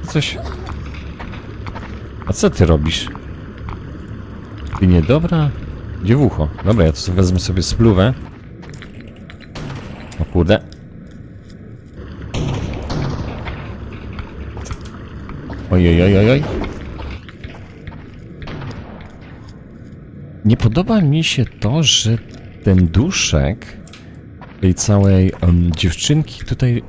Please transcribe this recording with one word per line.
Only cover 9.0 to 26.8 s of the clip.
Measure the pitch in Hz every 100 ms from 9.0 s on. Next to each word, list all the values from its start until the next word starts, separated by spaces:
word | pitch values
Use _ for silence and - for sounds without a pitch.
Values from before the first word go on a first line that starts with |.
| - - - - - - - - - - - -
O | -
kurde. | 90 82 107 - - - - - - - - - - - - - - - - - - 147 135 - - - 151 135 - - 110 - - - - - - - - - - - - - - - - - - - - - - -
Oj, | 92 87
oj, | 85
oj, | 92 95
oj, | 107
oj. | 139 147 - - - - - - - - - - - - - - - - - - - - 151 135 - - - - - - - - - - - - - - - - - 208
Nie | 214
podoba | 110 117 196 220
mi | 151 151
się | 160 - 117
to, | - 104 151
że | 139 - 110 117 - - - -
ten | - 92 87
duszek | 85 156 - - 78 69 104 - - - - - - - - - -
tej | 95 90
całej, | - 101 98 95 92 -
em, | 87 87 87 82
dziewczynki | 92 - - 151 156 - -
tutaj | - 127 120